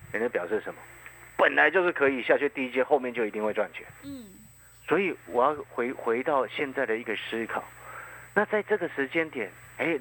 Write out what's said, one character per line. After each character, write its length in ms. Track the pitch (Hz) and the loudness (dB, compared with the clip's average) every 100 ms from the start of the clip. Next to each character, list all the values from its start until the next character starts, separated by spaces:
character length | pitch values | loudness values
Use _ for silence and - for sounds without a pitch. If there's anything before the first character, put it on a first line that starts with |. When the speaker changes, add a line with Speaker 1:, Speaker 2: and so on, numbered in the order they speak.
| - | -8
Speaker 1:
人 100 | 104 | -2
家 60 | 117 | -2
表 180 | 90 87 | -2 -2
示 140 | 104 | -2
什 120 | 90 | -4
么？ 60 | - - - - - - - | -12 -18 -20 -20 -20 -10 2
本 180 | 156 | 4
来 160 | 143 151 | 6 6
就 140 | 175 | 6
是 80 | 175 | 2
可 160 | 151 139 | 4 2
以 160 | 131 | 2
下 140 | 110 131 | 2 2
去 100 | 143 | 2
低 240 | 143 127 | -2 -2
接， 100 | 127 | 0
后 160 | 127 143 | 4 2
面 160 | 127 | 2
就 120 | 120 107 | -2 -2
一 60 | |
定 120 | 107 | 0
会 100 | 107 | -2
赚 160 | 104 98 | 0 -4
钱。 120 | - 110 - 285 | -6 -16 -18 -14
Speaker 2:
嗯。 180 | 269 202 185 - - - - - | -14 -16 -20 -20 -20 -20 -12 0
Speaker 1:
所 100 | 165 | 2
以 120 | 190 - - | 2 -4 -2
我 180 | 120 | 2
要 100 | 135 147 - | 4 2 -6
回， 220 | - 120 | -4 -2
回 320 | 135 117 117 | -2 -2 0
到 240 | 160 139 120 | 2 0 0
现 260 | - 139 | -4 -4
在 120 | 135 117 | -2 -2
的 120 | 110 | -2
一 60 | |
个 100 | 113 101 | -2 -6
思 280 | - 113 113 | -4 -4 -4
考。 140 | - - - - - - - - | -6 -8 -18 -16 -16 -16 -18 -2
那 120 | 202 208 | 0 2
在 180 | 208 | 0
这 140 | - 208 | 0 -2
个 100 | 170 | 0
时 160 | - 135 | -2 -2
间 220 | 165 156 | 0 -2
点， 220 | 135 98 - - - | -4 -6 -8 -16 -4
哎， 200 | 147 170 | -2 0